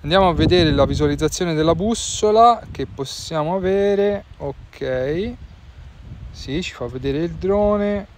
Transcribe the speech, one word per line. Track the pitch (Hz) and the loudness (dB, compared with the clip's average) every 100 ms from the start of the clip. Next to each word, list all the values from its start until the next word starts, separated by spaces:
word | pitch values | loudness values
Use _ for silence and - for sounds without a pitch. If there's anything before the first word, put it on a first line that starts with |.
Andiamo | 147 185 185 | 2 4 4
a | |
vedere | 151 160 180 160 | 4 4 4 4
la | 143 | 4
visualizzazione | 135 139 147 143 156 - 180 | 2 2 0 0 -2 -2 -2
della | 156 160 | 2 2
bussola | 170 208 226 - - 214 220 233 226 - | 2 0 -2 -6 0 2 6 6 4 -4
che | - 135 | -10 -8
possiamo | - 135 - - 160 151 | -8 -10 -10 -6 -4 -2
avere. | 190 185 196 202 202 202 202 - - | -2 0 2 2 2 0 -2 -10 -10
Ok, | 143 131 - - 135 127 135 160 226 240 - - - - - - - - - | -10 -10 -16 -10 -4 -2 -2 -4 -6 -10 -18 -20 -20 -20 -20 -18 -18 -16 -16
sì, | - - 151 | -14 -8 -6
ci | 180 | -6
fa | - 120 | -8 -10
vedere | 127 135 139 | -4 -4 -2
il | 170 | -4
drone | 160 185 202 208 208 202 202 196 | -4 0 2 2 2 0 -2 -6